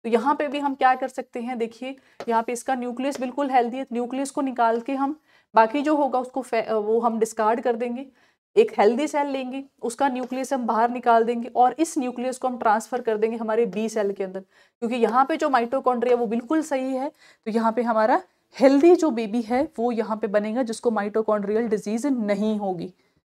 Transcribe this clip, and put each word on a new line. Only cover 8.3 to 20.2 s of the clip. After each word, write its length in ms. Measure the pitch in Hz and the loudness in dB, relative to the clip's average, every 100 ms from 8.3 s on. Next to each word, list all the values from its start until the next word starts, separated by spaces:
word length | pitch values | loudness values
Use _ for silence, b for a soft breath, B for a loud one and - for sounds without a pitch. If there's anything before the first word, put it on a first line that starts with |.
| b _ - | b _ 2
एक 160 | 226 - | 4 4
हेल्दी 280 | 208 240 302 | 4 4 0
सेल 180 | 294 285 | 0 -2
लेंगे, 360 | 269 254 269 269 _ | -4 -6 -10 -12 _
उसका 260 | 240 233 285 | -10 -2 -2
न्यूक्लियस 440 | 254 247 254 254 | -2 -6 -6 -4
हम 140 | 269 233 | -4 0
बाहर 240 | 214 240 | 2 0
निकाल 340 | 247 240 226 | 2 4 4
देंगे 240 | 226 240 240 - | 4 -2 -4 2
और 180 | 247 240 | 2 4
इस 180 | 320 311 | -2 -2
न्यूक्लियस 400 | 247 240 254 247 | -4 -4 -6 -4
को 100 | 254 | -6
हम 100 | 240 | 0
ट्रांसफर 440 | 233 214 - 254 | 0 0 -2 -4
कर 140 | 240 214 | -2 0
देंगे 180 | 226 226 | 0 -2
हमारे 280 | 220 220 233 | -2 0 0
बी 220 | 185 220 | -2 -4
सेल 240 | 220 202 | -2 -2
के 120 | 196 | -4
अंदर, 160 | 190 190 | -8 -8
क्योंकि 560 | 190 _ _ _ 233 247 | -14 _ _ _ -6 0
यहाँ 280 | 226 240 269 | 2 4 2
पे 80 | 320 | 0
जो 120 | 302 | 2
माइटोकॉन्ड्रिया 680 | 254 240 269 262 247 247 240 | 2 2 0 0 0 2 2
वो 100 | 233 | 2
बिल्कुल 360 | 233 240 311 | -2 0 -2
सही 320 | 302 269 262 | 0 -4 -2
है, 140 | 262 285 | -4 -6
तो 420 | _ - _ - | _ -20 _ -4
यहाँ 220 | 220 226 | 0 0
पे 100 | 233 | 0
हमारा 400 | 240 220 220 311 - _ _ - | 0 2 2 2 -2 _ _ 4
हेल्दी 380 | 269 277 339 349 | 6 8 8 8
जो 140 | 320 | 4
बेबी 300 | 233 220 233 | 0 -2 -4
है 200 | 214 247 233 - | 0 -2 -2 -2
वो 120 | 240 | -2
यहाँ 240 | 226 208 | -2 -4
पे 100 | 214 | -4